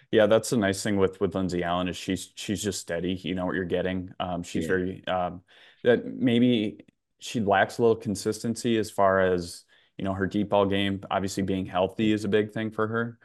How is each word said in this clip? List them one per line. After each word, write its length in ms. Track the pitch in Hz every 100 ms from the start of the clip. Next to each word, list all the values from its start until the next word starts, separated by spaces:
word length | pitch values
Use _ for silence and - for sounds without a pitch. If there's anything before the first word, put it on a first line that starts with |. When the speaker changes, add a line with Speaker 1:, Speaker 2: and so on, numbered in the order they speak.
| _
Speaker 1:
Yeah, 140 | 110 104
that's 240 | 110 -
the 60 | 127
nice 240 | 98 98
thing 120 | 113 98
with, 240 | 95 -
with 140 | 98
Lindsey 300 | 95 92 87
Allen 240 | 85 87 90
is 80 | 82
she's, 340 | - 95 - -
she's 260 | - 95
just 180 | 98 90
steady. 340 | - 85 90
You 200 | 92 -
know 100 | 92
what 120 | 90 90
you're 80 |
getting. 460 | 90 90 90 92 90 -
Um, 240 | 92 87
she's 180 | 90 -
Speaker 2:
Yeah. 60 | 80
Speaker 1:
very, 380 | 92 90 - -
um, 340 | 92 87 87 - - - _
that 240 | 120 117 -
maybe 800 | - 127 117 123 120 104 - - _ _ _
she 220 | - 127
lacks 380 | 98 98 113 -
a 40 |
little 140 | 117 110
consistency 840 | 110 95 107 104 120 117 120 113
as 100 | 101
far 300 | - 98 95
as, 440 | 92 90 85 - _ _ _ -
you 60 |
know, 100 | 95
her 140 | 95 95
deep 220 | 104 101
ball 160 | 101 98
game. 340 | 98 101 98 101
Obviously, 320 | 98 95 -
being 240 | 95 95 92
healthy 460 | 90 95 - 110
is 120 | 107
a 40 | 104
big 240 | 107 107
thing 180 | 113 110
for 160 | 110 107
her. 320 | 113 117 117